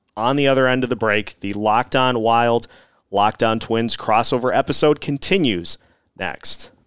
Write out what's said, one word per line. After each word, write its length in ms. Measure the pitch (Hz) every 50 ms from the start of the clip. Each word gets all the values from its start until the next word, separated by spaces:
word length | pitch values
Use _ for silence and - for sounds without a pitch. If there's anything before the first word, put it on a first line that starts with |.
| _ _ _
on 200 | 107 110 123 139
the 100 | 147 139
other 220 | 135 135 135 131 127
end 160 | 127 127 127
of 60 | 117
the 60 | 127
break. 440 | 104 113 110 104 107 104 - - -
The 120 | - 101 101
Locked 420 | 104 107 107 107 117 127 - -
On 240 | 131 127 127 123 117
Wild, 480 | 110 113 117 117 120 120 117 117 - - - - _ _ _ _ _ _
Locked 320 | 98 101 101 110 104 - 117
On 160 | 113 113 113
Twins 380 | - - 113 113 117 117 -
crossover 600 | - - - 107 104 117 - 135 123 120 127 92
episode 440 | 127 139 - 139 - - 151 151 143
continues 800 | - 151 143 135 - - 185 196 160 123 98 85 85 - - - _ _ _ _ _ _ _
next. 540 | - 95 85 67 - - - - - - - _ _ _